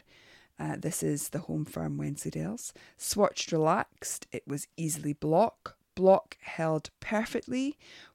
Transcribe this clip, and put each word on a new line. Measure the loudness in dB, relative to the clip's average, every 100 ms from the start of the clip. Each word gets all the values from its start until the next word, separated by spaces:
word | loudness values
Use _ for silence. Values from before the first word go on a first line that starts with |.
| -4 -20 -20 -20 -20 _
Uh, | -6 -4
this | -4 -2
is | -2 -2 -4
the | -8
Home | -4 -4
Farm | -4 -4 -4 -4
Wensleydales. | -4 -6 -6 -6 -6 -6 -12 -16 -20 _
"Swatched | -4 4 4 2 -2
relaxed. | 2 4 4 0 _ -10 -10 -8
It | -10 -6
was | -8 -8 -6
easily | -4 -2 -4
block. | -2 2 4 4 0 -16 -18 _ 4
Block | 8 8 6 -14
held | -14 -4 0 0 -2 -12
perfectly. | -4 -2 0 -4 -2 -2 -2 -4 -14 -20 -20